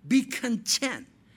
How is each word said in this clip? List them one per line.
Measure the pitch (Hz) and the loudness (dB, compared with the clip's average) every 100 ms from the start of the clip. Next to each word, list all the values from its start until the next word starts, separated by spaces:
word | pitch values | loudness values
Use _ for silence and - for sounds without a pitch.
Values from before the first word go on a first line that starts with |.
| 143 | 0
Be | 262 | 2
content | - - 254 226 - - 269 156 - _ _ | 2 -2 -2 -2 0 0 -2 -4 -12 _ _